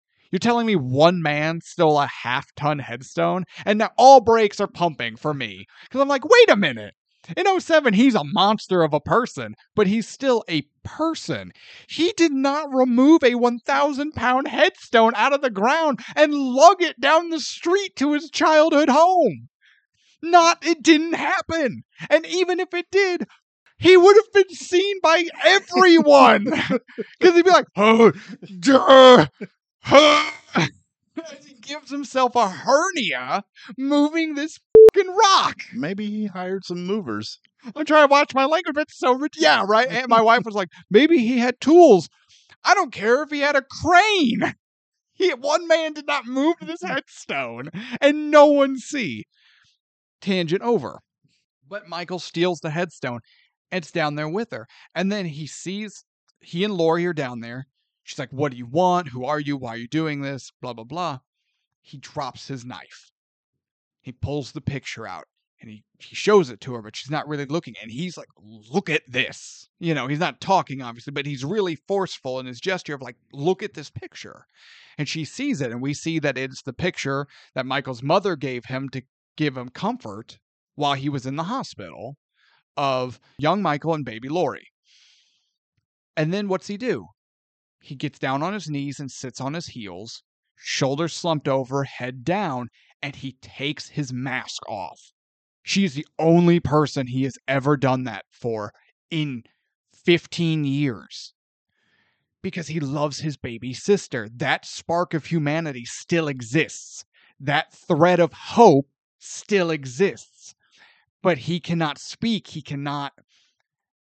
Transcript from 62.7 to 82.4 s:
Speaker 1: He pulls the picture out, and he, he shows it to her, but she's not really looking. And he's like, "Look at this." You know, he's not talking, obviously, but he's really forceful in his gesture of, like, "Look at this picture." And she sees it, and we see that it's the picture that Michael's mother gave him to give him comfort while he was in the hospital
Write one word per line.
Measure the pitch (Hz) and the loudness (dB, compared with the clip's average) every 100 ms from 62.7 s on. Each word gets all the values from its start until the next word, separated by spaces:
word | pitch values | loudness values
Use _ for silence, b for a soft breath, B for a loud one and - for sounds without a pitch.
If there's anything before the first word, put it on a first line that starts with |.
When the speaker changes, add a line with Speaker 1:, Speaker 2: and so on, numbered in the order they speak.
| 92 - - _ _ _ _ _ _ _ _ _ _ | -18 -20 -20 _ _ _ _ _ _ _ _ _ _
Speaker 1:
He | - | -20
pulls | 120 139 147 123 | -12 -8 -8 -10
the | 156 | -10
picture | - 139 - - 107 | -10 -10 -12 -16 -16
out, | 85 - _ _ _ | -16 -20 _ _ _
and | 107 | -20
he, | 107 _ _ | -20 _ _
he | - | -20
shows | - - 214 135 | -6 2 2 2
it | 107 | -8
to | - | -14
her, | 120 | -14
but | 107 | -14
she's | - 131 | -18 -10
not | 151 139 | -10 -8
really | 147 139 | -10 -8
looking. | 165 139 98 | -8 -10 -18
And | 110 | -16
he's | 117 180 - | -12 -12 -12
like, | - _ | -20 _
"Look | 104 110 107 165 190 | -20 -20 _ -6 -4
at | 151 - | -6 -4
this." | 123 123 - - - _ _ | -6 -6 -10 -20 -20 _ _
You | 170 | -4
know, | 151 127 | -4 -4
he's | 147 | -4
not | 170 123 | -6 -6
talking, | 165 185 143 135 | -2 -2 -2 -12
obviously, | 120 117 139 | -14 -16 -12
but | 147 143 | -10 -8
he's | 135 | -10
really | 139 220 185 151 - | -6 -4 -4 -8 -6
forceful | 196 185 - 131 127 | -4 -4 -8 -10 -10
in | 127 | -12
his | 120 | -10
gesture | 180 180 - | -8 -8 -10
of, | 139 | -14
like, | 127 123 _ | -14 -20 _
"Look | 135 151 185 | -6 -4 -4
at | 214 | -8
this | - 143 | -14 -16
picture." | - 370 - 101 - _ b b b b b | -18 -18 -20 -20 -20 _ b b b b b
And | 143 | -8
she | 160 | -8
sees | 147 - 285 180 | -10 -8 -6 -6
it, | 131 | -6
and | 120 | -6
we | 135 | -8
see | 143 165 165 | -6 -6 -4
that | 143 131 | -4 -6
it's | 135 135 | -10 -12
the | - | -16
picture | - 180 - 139 139 143 b b - | -8 -8 -6 -8 -8 -8 b b -10
that | 127 | -6
Michael's | 135 135 120 | -6 -8 -10
mother | 139 185 196 156 | -2 0 0 -6
gave | 135 123 - | -8 -10 -10
him | 131 139 | -10 -10
to | 131 - _ _ - | -12 -16 _ _ -6
give | 151 131 | -6 -6
him | 123 | -14
comfort | - 196 247 110 101 - - _ _ _ - | -8 -8 -8 -12 -16 -20 -20 _ _ _ -6
while | 147 | -4
he | 139 139 | -2 -4
was | 139 127 | -6 -8
in | 139 | -8
the | |
hospital | 170 262 - - 90 69 110 147 _ _ | -8 -8 -10 -16 -18 -16 -18 -20 _ _